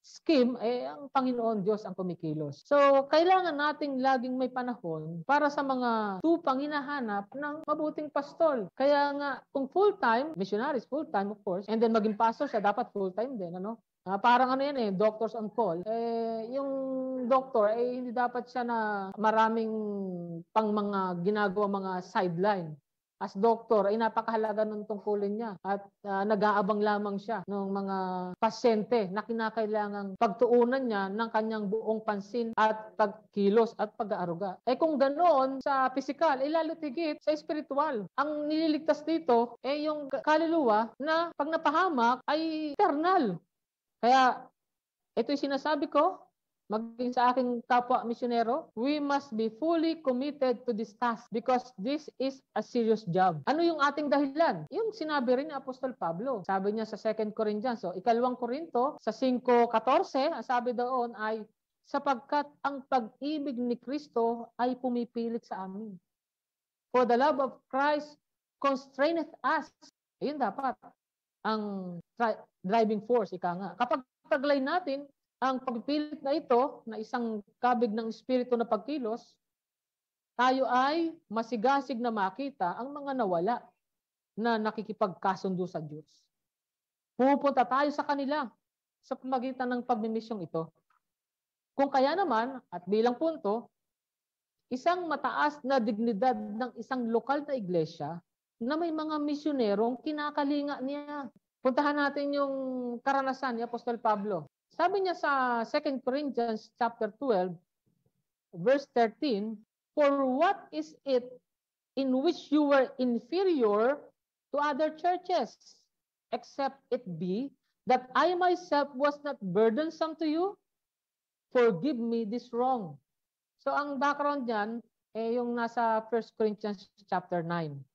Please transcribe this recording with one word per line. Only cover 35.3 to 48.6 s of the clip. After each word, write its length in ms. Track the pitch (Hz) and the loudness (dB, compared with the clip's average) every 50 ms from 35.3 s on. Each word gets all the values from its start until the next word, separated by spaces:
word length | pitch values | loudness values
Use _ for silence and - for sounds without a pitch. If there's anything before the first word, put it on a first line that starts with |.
| 311 269 262 262 269 269 | 6 6 4 2 -2 -4
sa 320 | 262 294 277 269 262 262 262 | -2 -2 0 2 2 0 0
pisikal, 480 | 277 269 - 277 - 330 320 285 254 | -2 -4 -4 -2 2 2 2 2 2
eh, 80 | 269 294 | 0 0
lalo't 320 | 311 330 320 311 330 320 | 0 0 0 0 -4 -6
higit 400 | 311 302 240 330 339 302 302 302 | -6 -6 -4 -2 -2 -2 -4 -4
sa 160 | _ - 311 | _ -2 -2
espiritual. 720 | 302 - - 330 302 294 _ 277 277 294 311 285 214 196 170 _ | -2 -2 -4 -4 -4 -4 _ -2 0 0 0 -2 -4 -6 -6 _
Ang 320 | - - 302 302 294 302 294 | -2 -2 -2 -2 -4 -2 -2
nililigtas 560 | 311 311 320 320 302 302 302 - 294 294 302 | 0 0 2 2 0 0 2 0 0 0 0
dito, 560 | - 320 330 320 - 240 233 233 240 - - | -2 -2 -2 2 4 4 4 4 0 -4 -10
eh, 240 | - 247 285 302 294 | -6 -4 -4 -2 -2
yung 240 | 311 302 302 294 269 | -4 -4 -4 -6 -6
ka-, 160 | 277 262 - | -6 -4 2
kaluluwa 640 | 302 302 320 330 320 330 330 294 233 208 214 226 220 - | 2 4 4 4 2 2 2 4 4 4 4 2 0 -6
na 320 | _ 262 311 320 330 339 339 - | _ -4 0 0 0 0 -2 -4
pag 160 | _ 294 294 320 | _ -4 -2 -2
napahamak 720 | 320 320 302 285 320 370 381 320 254 233 233 254 254 - | 0 0 2 2 4 2 2 2 2 4 2 2 0 0
ay 480 | - 285 311 320 320 320 311 311 302 285 | -2 -2 0 0 -2 -4 -4 -4 -6 0
eternal. 640 | - 302 - 269 285 320 349 381 381 285 208 175 165 _ _ _ _ _ _ _ _ _ _ _ _ | 2 2 2 2 2 2 4 4 4 4 2 -2 -4 _ _ _ _ _ _ _ _ _ _ _ _
Kaya, 480 | - 233 254 269 262 247 220 - - - _ _ _ _ _ _ _ _ _ _ _ _ _ | 4 6 6 8 6 6 4 0 -6 -16 _ _ _ _ _ _ _ _ _ _ _ _ _
ito'y 240 | - 233 - 294 | -4 -2 0 0
sinasabi 560 | 277 - 277 277 269 - 294 311 294 330 294 - | -2 0 -2 -2 -2 0 0 0 0 -2 0 2
ko, 320 | 285 302 359 381 - - _ _ _ _ _ _ _ _ _ | 2 2 2 0 -4 -16 _ _ _ _ _ _ _ _ _
maging 400 | 202 220 226 226 226 - 247 247 | -4 -4 -4 -6 -8 -6 -4 -2
sa 240 | 247 - 240 247 247 | 0 2 2 4 4
aking 320 | 262 247 247 240 240 - | 2 0 0 -2 -4 0
kapwa 400 | _ 254 247 247 247 254 226 190 | _ 2 2 4 4 0 0 0
misyonero, 640 | 226 233 - - 240 240 233 233 220 247 311 | -2 -6 -4 -2 -2 0 0 2 2 0 -2